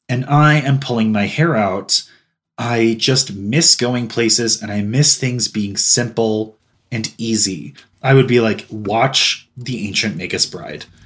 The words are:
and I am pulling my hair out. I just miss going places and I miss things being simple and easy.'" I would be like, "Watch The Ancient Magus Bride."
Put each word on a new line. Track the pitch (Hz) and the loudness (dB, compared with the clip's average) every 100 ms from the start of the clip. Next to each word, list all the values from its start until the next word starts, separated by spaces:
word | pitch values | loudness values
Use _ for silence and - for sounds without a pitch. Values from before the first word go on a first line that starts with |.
| - | -8
and | 123 - | -6 2
I | 147 151 | 4 6
am | 151 135 135 | 4 2 0
pulling | 135 120 110 | 0 0 2
my | 107 101 | 2 -2
hair | 123 165 120 | 0 0 2
out. | 101 95 - - - _ _ _ _ - | 0 -2 -2 -2 -2 _ _ _ _ -10
I | 120 117 113 113 | -4 2 2 2
just | - 131 - | 0 0 -2
miss | 101 101 139 - | -4 -2 2 2
going | - 120 123 117 | 2 0 -2 -4
places | 117 113 - 117 - | -2 0 0 0 -2
and | 104 | -4
I | 104 | -4
miss | 104 123 147 - | -2 2 4 2
things | 131 123 104 | 0 -2 -4
being | 110 101 98 | -4 -4 -2
simple | - - 113 - 113 107 110 - _ _ - | 0 0 0 0 0 0 -4 -10 _ _ -10
and | 113 110 - | -8 -8 -8
easy.'" | 113 107 95 90 - - - _ | -2 0 0 -4 -10 -16 -20 _
I | 131 | 4
would | 135 127 | 4 6
be | 120 | 4
like, | 113 98 - | 2 0 -6
"Watch | 110 101 110 131 139 - - - - | -10 -2 0 2 2 -2 -4 -10 -16
The | 127 120 104 | -10 -6 -4
Ancient | 90 110 85 | -4 -4 -4
Magus | 90 92 - | -6 -4 -4
Bride." | 90 80 73 - - | -6 -14 -14 -16 -20